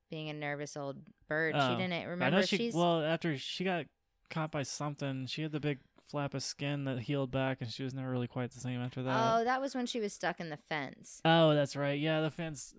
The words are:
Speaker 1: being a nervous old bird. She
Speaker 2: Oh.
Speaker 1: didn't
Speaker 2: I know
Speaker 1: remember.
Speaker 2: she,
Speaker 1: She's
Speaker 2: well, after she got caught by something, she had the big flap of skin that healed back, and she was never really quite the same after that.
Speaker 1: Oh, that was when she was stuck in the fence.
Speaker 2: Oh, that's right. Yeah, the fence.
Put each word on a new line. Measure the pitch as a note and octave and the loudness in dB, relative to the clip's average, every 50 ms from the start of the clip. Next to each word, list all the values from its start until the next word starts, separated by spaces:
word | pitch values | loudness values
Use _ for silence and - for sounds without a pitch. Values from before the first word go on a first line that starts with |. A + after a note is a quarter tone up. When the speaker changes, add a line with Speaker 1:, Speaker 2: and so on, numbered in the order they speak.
| _ _ | _ _
Speaker 1:
being | D#3+ D#3 D#3 D#3 | -8 -8 -6 -6
a | D3+ | -6
nervous | D3+ D3 C#3+ D3 C#3+ D3 C#3+ - | -4 -4 -4 -4 -4 -6 -6 -6
old | D3 C#3+ C#3 C3+ G3 E3 - - _ _ | -6 -6 -6 -8 -8 -14 -18 -20 _ _
bird. | - D3+ D#3 D#3+ D#3+ C#3+ | -2 0 2 2 4 4
She | C#3+ | 4
Speaker 2:
Oh. | C3+ B2+ B2 | 4 4 2
Speaker 1:
didn't | A#2 - - F3 | 0 0 -2 -2
Speaker 2:
I | E3 F#2+ | -4 -4
know | A2 | -6
Speaker 1:
remember. | F3 F3 B2+ C3 F3 G3 F#3+ | -2 0 2 4 4 4 4
Speaker 2:
she, | - G#3 | 4 2
Speaker 1:
She's | F#3 A#3 A#3 D3 | 0 0 0 2
Speaker 2:
well, | E3 F3 F3 E3+ E3 D3 | 4 4 4 4 4 2
after | D#3 E3 D#3+ - E3+ D3 | 2 0 0 0 -2 -2
she | B2+ - - - - F3+ | -2 -4 -6 -6 -4 -2
got | F#3+ F3+ E3+ C3 - _ _ _ _ _ _ _ _ | -2 -2 -2 -4 -8 _ _ _ _ _ _ _ _
caught | - E3 D#3 D#3 | -4 -4 -4 -2
by | - D3+ C3+ | -2 -2 -2
something, | - - - D3 D3 C#3+ - C#3+ C#3 C3+ C3 C3 | -2 -4 -4 -4 -4 -4 -2 -2 -2 -2 -2 -4
she | B2 - D3+ D#3 | -4 -4 -4 -4
had | D3+ | -2
the | D3+ D3 | -2 0
big | C#3+ D3 C#3+ C3 - _ _ - _ | 0 0 -2 -2 -6 _ _ -20 _
flap | - - D3 C#3+ C#3 - | -6 -4 -2 -2 -2 -2
of | C3+ | -4
skin | - - - - C#3+ C#3+ D3 C#3+ C#3 | -4 -6 -6 -4 -2 -2 -2 0 0
that | C3+ C3 B2+ | 0 -2 -2
healed | G#2+ D3 D3 C#3 C3+ B2+ | 0 0 0 0 0 0
back, | C3 C3+ C3+ C3+ C3 - | 0 0 0 0 0 -2
and | C3+ A2+ | -4 -8
she | - - C3+ | -6 -4 -4
was | C3 B2+ | -4 -4
never | C3+ C3 C3 | -4 -4 -2
really | B2+ B2 A#2+ | 0 0 -2
quite | A#2+ - B2+ B2 A#2+ | -2 -2 -4 -4 -4
the | - B2 | -6 -6
same | A#2+ B2 B2 B2 | -6 -4 -2 -2
after | B2 B2+ - C3 B2+ | -4 -4 -4 -4 -2
that. | C3 C3 - A3+ A3+ A3+ | 0 2 2 4 4 4
Speaker 1:
Oh, | A#3 A3+ | 2 2
that | A#3+ C4 C4 | 2 0 0
was | C4+ C#4 - | -2 -2 -2
when | B3+ B3 | -4 -4
she | A#3+ - A#3+ | -2 -2 -2
was | G#3 G3+ | -4 -4
stuck | - - - E3 E3 - | -4 -2 -2 -2 -2 -2
in | F3 D#3+ | -6 -8
the | D3+ | -8
fence. | - - - D#3+ D3+ C3+ C3 - - - - - - - | -10 -6 -4 -4 -2 -2 -4 -8 -14 -14 -14 -12 2 6
Speaker 2:
Oh, | E3 E3 E3 E3 D#3 D3+ | 6 8 10 8 8 8
that's | D3 C#3+ C#3 - | 6 4 2 0
right. | C#3 C#3+ C#3+ C#3+ D3 | -2 0 0 0 0
Yeah, | D3 D#3+ D#3+ D#3 | 0 2 2 2
the | D#3+ D#3 | 2 0
fence. | - - E3 D#3+ D3+ C3 - - - | -2 -4 -6 -6 -6 -8 -10 -12 -12